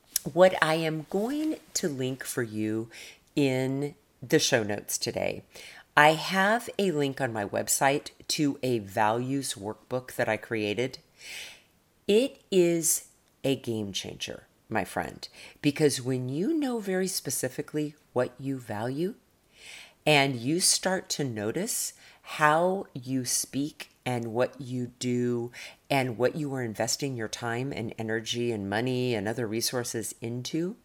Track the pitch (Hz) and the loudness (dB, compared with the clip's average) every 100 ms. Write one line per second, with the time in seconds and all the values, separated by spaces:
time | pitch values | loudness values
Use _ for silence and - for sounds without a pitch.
0 | _ - 165 147 185 - 156 165 160 156 | _ -4 -2 6 6 6 0 0 0 -4
1 | 147 190 226 294 311 - - - 175 131 | -4 -4 -2 -2 -4 -6 -6 -6 -4 -2
2 | 131 131 - - 117 107 107 110 117 - | -4 -4 -6 -4 -4 -2 -2 -2 -6 -12
3 | - - _ - 139 127 131 135 143 - | -20 -20 _ 0 2 2 0 0 -4 -8
4 | _ - 123 156 - 127 104 104 - - | _ -16 2 2 4 2 2 -4 -4 -6
5 | - - 50 98 - - - - - - | -4 -2 -2 -4 -12 -20 -18 -20 0 6
6 | 151 160 - 190 196 233 - - 196 147 | 8 6 0 2 4 2 -2 -2 0 2
7 | 139 127 127 110 101 110 110 - 139 143 | 0 0 -2 -2 -2 -2 0 2 4 2
8 | - - - - 147 - 127 120 98 104 | -2 -16 -6 0 0 0 0 0 -2 2
9 | 107 117 127 139 127 104 98 107 - 127 | 4 2 0 -2 -4 -8 -8 -10 -6 -6
10 | 123 - 117 107 - 113 104 104 131 - | -6 -4 0 0 -2 -2 -2 0 -2 -4
11 | _ _ - - - - _ _ _ _ | _ _ -16 -14 -14 -18 _ _ _ _
12 | - 208 269 - - 190 170 170 156 - | 4 4 4 -2 0 4 6 4 2 0
13 | - _ _ _ 135 131 120 110 101 92 | -4 _ _ _ -2 -2 -2 -4 -2 -6
14 | 101 - - - - _ - 107 90 - | -8 -8 -10 -10 -14 _ -4 -2 -2 -4
15 | 73 50 - - - - 147 143 151 127 | -6 -8 -16 -18 -20 -2 0 4 4 2
16 | 123 127 127 143 220 330 277 233 196 185 | -2 -2 -2 -2 0 0 0 -2 -2 0
17 | 185 - - - 131 - - 151 151 - | 0 -2 -4 -4 -4 -4 -6 -4 -4 -6
18 | _ 123 123 - 135 135 117 104 120 135 | _ -2 -2 -2 -6 -6 -6 -4 -4 -2
19 | 180 - _ _ _ - - - - _ | -4 -6 _ _ _ -20 -20 -20 -20 _
20 | - 147 139 127 120 170 185 - 185 185 | 4 6 6 2 0 2 4 4 2 0
21 | - - 139 110 104 151 220 - - - | -2 -4 -4 -2 -2 -2 -2 -4 -6 -8
22 | - - - - 151 156 180 196 - 139 | -20 -20 -10 4 6 6 4 2 -4 -10
23 | 127 131 123 - - 131 147 - - _ | -4 -2 0 -2 -2 -4 -4 -6 -18 _
24 | 131 123 117 110 127 - 127 127 123 - | -4 -2 -2 2 2 0 -6 -4 -6 -4
25 | 127 123 123 120 120 - - - - 139 | 0 2 2 0 -4 -10 -16 -14 -2 0
26 | 127 110 123 165 147 135 120 104 113 - | 0 2 0 2 -4 -2 -4 -2 -2 0
27 | 143 123 110 - 120 117 135 - 110 - | -2 -4 -6 -4 -4 -2 -2 -4 -6 -4
28 | 110 113 110 120 120 110 98 104 127 127 | -2 -2 -2 -2 0 0 0 0 0 0
29 | 127 113 98 113 113 110 - 127 120 117 | 2 0 0 -2 -2 -2 -2 -2 -2 -4
30 | 104 - 117 123 123 160 175 240 | -6 -6 -6 -6 -4 -4 -4 -6